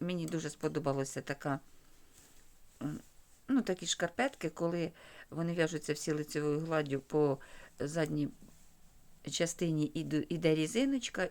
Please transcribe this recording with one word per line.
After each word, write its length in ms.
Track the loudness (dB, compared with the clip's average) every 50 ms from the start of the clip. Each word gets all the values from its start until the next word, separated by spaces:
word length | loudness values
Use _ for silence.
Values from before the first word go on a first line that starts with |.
Мені 260 | -4 -2 -2 -2 -2
дуже 240 | -2 -2 -4 -4 -4
сподобалося 680 | -6 -2 -2 -2 0 0 0 0 2 0 0 -2 -4 -6
така, 400 | -6 -6 -6 -4 -2 -2 -2 -2 -4 -10 -20 -20 -20 -20 -20 -20 -20 -20 -20 -20 -20 -20 -20 -20 -20 -20 -20 -20 -20 -20 -12 -8 -6
м, 180 | -6 -6 -6 -10 -14 -20 -20 -20 -20 -20 -12 -4 0
ну, 140 | 2 2 4
такі 240 | 2 0 -2 -2
шкарпетки, 640 | -2 -2 0 0 0 0 2 0 0 0 -2 -4 -4
коли 420 | -2 0 0 0 2 2 0 -2 -2 -6 -18 -20 -18 -20 -16 -10
вони 240 | -6 -2 -2 0 2
в'яжуться 380 | 2 2 2 2 0 -2 -2 -4
всі 200 | -2 0 0 0
лицевою 480 | 0 0 -2 -2 0 2 2 2 0
гладдю, 400 | 0 0 0 0 2 2 0 -2
по 380 | -2 0 2 4 4 4 4 0 -4 -12 -16 -18 -18 -12 -8 -4
задній 500 | -4 -2 0 0 0 0 2 0 0 -2 -4 -8 -18 -20 -20 -20 -20 -20 -20 -20 -20 -20 -20 -20 -20 -20 -20 -16 -10 -4
частині 600 | -2 0 0 0 0 0 0 2 2 2 2 0 0
іду-, 320 | -2 -2 0 0 0 0 0
іде 260 | 0 2 4 6 6
різиночка, 760 | 6 4 2 2 2 2 4 2 0 -2 -2 -2 -2 -2 -2